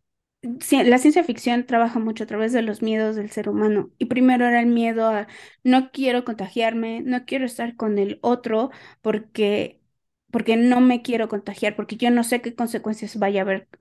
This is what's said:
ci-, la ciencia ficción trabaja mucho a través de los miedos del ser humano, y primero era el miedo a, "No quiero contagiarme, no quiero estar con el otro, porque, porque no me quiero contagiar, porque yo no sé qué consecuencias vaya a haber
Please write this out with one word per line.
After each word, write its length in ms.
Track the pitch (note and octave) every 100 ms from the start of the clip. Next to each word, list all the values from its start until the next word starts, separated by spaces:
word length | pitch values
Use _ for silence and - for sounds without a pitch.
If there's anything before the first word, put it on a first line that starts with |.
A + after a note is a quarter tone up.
| _ _ _ _
ci-, 400 | A#3+ B3 - C4+ A#3+
la 120 | B3+
ciencia 240 | D4+ F4
ficción 420 | E4+ A3 B3 A#3+ A#3+
trabaja 340 | A#3 A#3 A#3
mucho 260 | A3 A3 G#3+
a 20 |
través 260 | G#3+ A3+
de 80 | B3
los 180 | A3 G#3+
miedos 320 | A3 A3 A3 A3
del 140 | G#3
ser 180 | G#3+ G#3
humano, 420 | G#3 G#3+ G#3 - -
y 60 | A3+
primero 420 | B3 B3+ B3 A#3+
era 140 | A#3+
el 60 | A#3+
miedo 400 | A#3 A3+ A3+ A3
a, 200 | G#3+ G#3+ - - _
"No 280 | B3+ B3+ C4
quiero 340 | C4+ C4 B3 B3
contagiarme, 760 | A3 F#3+ A#3 A3+ A#3 A3+ A3+
no 220 | B3+ B3 B3+
quiero 200 | C4 B3+
estar 300 | - A#3 A#3
con 220 | G#3+ G3+
el 200 | G3+ -
otro, 480 | A#3+ B3 A3+ A3 C4+ - - _
porque, 800 | A3 G#3+ - - G3+ G#3 - - _ _ _ _ _
porque 260 | A#3+ A3+ A3+
no 240 | A#3+ B3
me 200 | B3+ A#3+
quiero 260 | B3 A3+ A3
contagiar, 460 | G#3 G#3 - G#3 G#3
porque 200 | G3+ G#3+
yo 140 | A#3+
no 120 | A#3+ A#3
sé 160 | A#3+
qué 140 | A#3+ A#3
consecuencias 640 | A3+ A#3 A3 G#3+ G3+ G#3+
vaya 220 | G3+ G3
a 20 |
haber 240 | F#3+ F#3+ - -